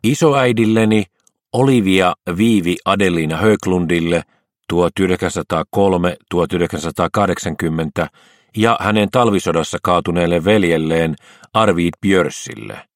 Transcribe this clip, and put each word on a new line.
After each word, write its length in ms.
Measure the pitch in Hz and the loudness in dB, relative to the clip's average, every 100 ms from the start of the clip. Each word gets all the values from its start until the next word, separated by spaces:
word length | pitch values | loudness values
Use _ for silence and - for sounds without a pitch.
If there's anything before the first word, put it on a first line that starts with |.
Isoäidilleni 1000 | 107 147 160 143 127 113 110 110 110 110 95 _ _ _ _ | 0 2 2 4 2 2 2 2 2 2 -2 _ _ _ _
Olivia 600 | 117 135 127 95 95 90 85 - 87 | 0 2 4 4 2 2 -2 -8 0
Viivi 380 | 113 107 85 90 - | 2 2 0 -4 -2
Adelina 520 | 98 95 85 78 80 | 0 2 0 -2 0
Höglundille 880 | 107 104 - 92 82 85 82 85 - _ _ _ - | 2 2 0 -2 0 0 0 -2 -4 _ _ _ -4
tuhat 220 | 85 87 - | 0 0 0
yhdeksänsataakolme, 1160 | 95 90 90 85 80 85 - - 98 90 87 - _ | 0 0 -2 -6 -4 -4 -2 0 2 2 -2 -4 _
tuhat 240 | 87 82 | -2 -2
yhdeksänsataakahdeksankymmentä 1500 | 87 85 82 80 78 85 - 98 85 - 78 85 80 80 - 78 _ _ _ _ - | -2 -2 -4 -8 -4 -2 0 0 -2 -6 -6 -4 -4 -6 -6 -8 _ _ _ _ -2
ja 200 | 110 117 | 0 0
hänen 300 | 95 107 101 | 0 0 0
talvisodassa 680 | 131 120 98 90 82 80 87 | 2 2 0 0 -2 -2 -6
kaatuneelle 600 | - 87 90 85 85 87 87 | 0 0 0 -2 0 0 2
veljelleen 680 | 107 87 82 78 82 80 76 _ - - | 2 2 0 0 0 -2 -4 _ -20 -6
Arvid 400 | 110 110 87 85 - | 0 0 0 -2 -2
Björsille. 880 | 98 95 78 - - 55 55 104 - | 0 2 0 -4 -14 -14 -14 -16 -18